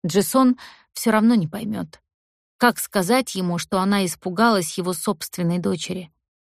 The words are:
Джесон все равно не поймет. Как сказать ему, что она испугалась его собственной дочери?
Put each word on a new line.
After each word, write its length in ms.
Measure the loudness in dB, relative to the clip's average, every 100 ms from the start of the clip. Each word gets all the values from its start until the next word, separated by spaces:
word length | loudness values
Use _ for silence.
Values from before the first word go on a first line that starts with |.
| 0
Джесон 520 | 0 2 4 4 2 -6 -20 _
все 180 | -4 0
равно 240 | 4 4 4
не 120 | 0
поймет. 540 | -6 -6 -6 -8 -14 _ _ _ _ _ _
Как 220 | 2 2
сказать 560 | -4 -2 2 0 0 -4
ему, 220 | -4 -4
что 200 | -2 -2
она 260 | 0 0 0
испугалась 720 | -4 -6 2 4 4 0 -4
его 140 | -4
собственной 640 | -4 -4 -4 -8 -4 -2 -2
дочери? 520 | -2 -4 -6 -10 -12 _ _ _